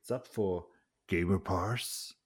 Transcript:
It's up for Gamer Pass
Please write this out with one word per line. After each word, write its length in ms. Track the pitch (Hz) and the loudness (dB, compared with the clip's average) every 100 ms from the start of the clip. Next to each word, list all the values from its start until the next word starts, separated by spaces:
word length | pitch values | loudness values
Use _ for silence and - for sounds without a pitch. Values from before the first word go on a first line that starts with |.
It's 80 | - | -4
up 140 | 127 - | -4 -4
for 400 | - 101 87 - _ _ _ - | -2 0 0 -6 _ _ _ 0
Gamer 300 | 85 87 95 | 2 4 2
Pass 720 | - 92 98 120 - - - - | 2 0 0 -2 -4 -8 -10 -16